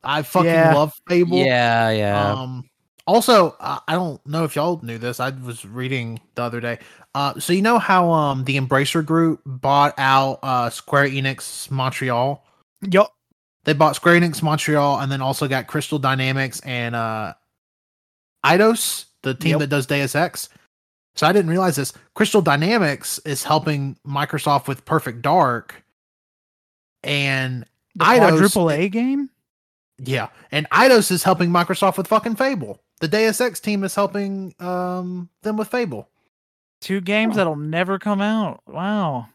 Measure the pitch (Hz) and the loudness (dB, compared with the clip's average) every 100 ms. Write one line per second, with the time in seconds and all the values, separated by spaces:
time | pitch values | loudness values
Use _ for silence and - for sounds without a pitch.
0 | 127 147 147 185 170 165 160 151 151 - | -2 -4 -2 0 2 4 6 6 2 -4
1 | - 175 175 175 135 123 120 117 113 110 | -2 2 2 2 2 2 2 2 2 2
2 | 104 101 101 104 127 127 - _ _ _ | 0 0 0 -2 -6 -10 -14 _ _ _
3 | - 214 226 226 165 - - 139 - 165 | 0 2 6 4 4 0 -8 -8 -4 -2
4 | 180 135 - 156 160 151 160 170 120 117 | -2 -8 -6 -4 -2 -2 -2 -4 -6 -8
5 | 123 120 127 135 123 117 98 117 127 131 | -8 -4 -6 -6 -12 -14 -14 -10 -6 -4
6 | 117 110 _ - 135 120 117 117 - - | -6 -10 _ -8 -6 -6 -8 -8 -12 -20
7 | _ 139 143 - - 180 208 233 - 185 | _ -4 -4 -4 -2 2 4 2 4 4
8 | 175 160 147 131 131 139 131 135 139 170 | 4 4 2 -2 -2 -2 2 2 2 -2
9 | 151 160 165 156 139 127 135 143 143 - | 0 2 2 0 -6 -6 0 4 2 2
10 | 135 135 135 135 135 127 120 - - 143 | 2 4 2 -4 -2 -2 -2 -6 0 2
11 | 139 139 135 131 - - - 135 127 - | 2 0 -4 -6 -12 -14 -8 -4 -4 -4
12 | 131 120 131 139 _ _ _ _ 196 185 | -4 -2 -2 -4 _ _ _ _ 0 2
13 | 208 _ _ _ _ _ - 147 156 139 | 2 _ _ _ _ _ -4 2 2 2
14 | 180 170 170 143 156 151 - 151 143 139 | 4 4 2 -2 -2 -2 0 0 0 0
15 | 135 139 135 131 143 131 113 156 - 151 | -4 -4 -4 -4 -2 -4 -4 -6 -4 -4
16 | 131 135 131 135 135 - 139 123 117 117 | -2 0 -2 -2 -4 -6 -10 -6 -6 -4
17 | 113 110 101 - _ _ _ _ _ _ | -4 -6 -8 -12 _ _ _ _ _ _
18 | _ _ _ _ 139 175 220 226 - - | _ _ _ _ 4 6 4 2 -4 -8
19 | - _ 135 127 160 160 143 143 131 143 | -12 _ -6 -2 0 0 2 -2 0 -2
20 | 139 143 180 - - _ _ _ _ _ | 0 -2 -2 -4 -16 _ _ _ _ _
21 | _ - 151 202 170 175 185 143 135 - | _ 0 4 4 2 2 2 0 -4 -8
22 | _ - 214 220 165 143 165 233 165 139 | _ -2 2 4 4 2 2 2 0 -2
23 | - - - 139 - 156 156 147 139 - | -6 -10 -6 -8 0 0 2 -2 -4 -8
24 | 147 139 147 147 - 143 - 131 - 156 | -8 -4 -4 -4 0 0 0 -8 -2 -2
25 | 135 117 131 175 139 117 - - _ _ | -2 -6 0 2 2 0 -8 -20 _ _
26 | _ _ _ _ _ _ _ _ _ _ | _ _ _ _ _ _ _ _ _ _
27 | - 143 139 135 131 127 113 _ _ - | -4 -2 -2 -2 -4 -8 -12 _ _ 0
28 | 160 247 220 160 190 202 165 147 190 214 | 4 6 6 6 6 4 2 2 0 -2
29 | 254 277 269 _ _ _ _ _ _ _ | -2 -2 -4 _ _ _ _ _ _ _
30 | 127 131 110 _ - 147 151 165 262 240 | -6 -4 -6 _ -6 -6 0 2 6 6
31 | 202 180 - 160 175 175 175 185 196 185 | 4 0 2 2 2 2 0 2 0 0
32 | 180 220 233 220 262 247 113 98 _ _ | 0 0 0 -2 -2 -2 -6 -12 _ _
33 | 160 208 220 214 240 170 - 208 190 - | -2 0 0 0 -4 -4 -4 -2 -2 -2
34 | 202 202 202 196 190 - 180 180 180 180 | -2 -2 -6 -8 -10 -12 -6 -4 -4 -6
35 | 180 180 175 _ 214 214 208 254 214 113 | -8 -10 -12 _ -8 -6 -4 -4 -4 -8
36 | - _ _ _ _ _ _ _ - 196 | -14 _ _ _ _ _ _ _ -6 -6
37 | 180 208 226 220 175 147 151 160 180 196 | -2 0 0 0 0 -2 -4 -4 -2 -4
38 | 208 202 202 220 190 - - 151 190 208 | -2 -2 0 -2 -2 -6 -14 -8 -4 -2
39 | 175 143 117 | -2 -4 -10